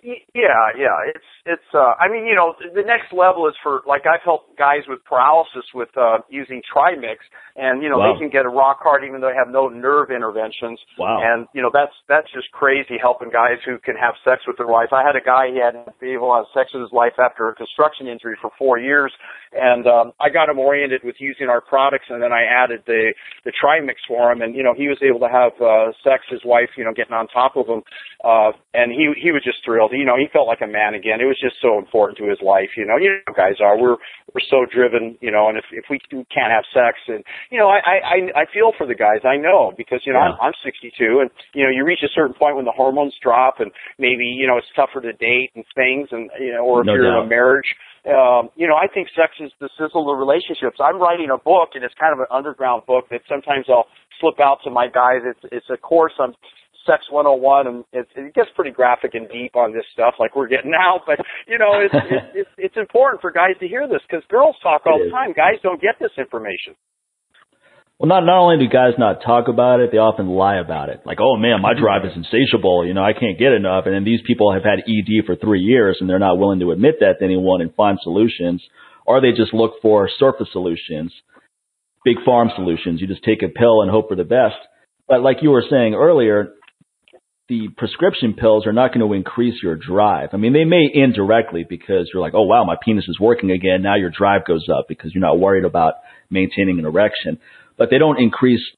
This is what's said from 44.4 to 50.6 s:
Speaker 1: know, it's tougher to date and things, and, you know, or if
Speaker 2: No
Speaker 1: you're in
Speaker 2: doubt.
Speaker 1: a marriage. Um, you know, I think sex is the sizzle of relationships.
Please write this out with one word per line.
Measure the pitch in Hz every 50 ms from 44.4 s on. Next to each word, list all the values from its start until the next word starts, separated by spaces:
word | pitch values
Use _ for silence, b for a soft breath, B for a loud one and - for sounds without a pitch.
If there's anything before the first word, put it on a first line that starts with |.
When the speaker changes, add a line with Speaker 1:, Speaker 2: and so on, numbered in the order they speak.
| 135
Speaker 1:
know, | 131 123
it's | 120 - - -
tougher | 151 135 - - 131
to | 120 117
date | 107 _ 113 117 120 123 131 - _
and | 117 110 _ -
things, | 139 127 127 131 139 143 -
and, | 123 117 113 101 - -
you | 135 127 120
know, | 117 120
or | 127 123 120
if | 113
Speaker 2:
No | 104 104
Speaker 1:
you're | 98 - 123
in |
Speaker 2:
doubt. | 120 113 110
Speaker 1:
a |
marriage. | 113 117 120 123 127 135 139 131 - - B B B B B B
Um, | - 143 135 131 123 123 123 117 120 _
you | 160 170 165
know, | 151 156
I | 185
think | 196 - 202 175 - -
sex | 165 165 165 - -
is | 151 135 _ _
the | 143 135 _
sizzle | - 156 151 - 170 151 143
of | 143
relationships. | 131 135 139 143 175 - - 165 -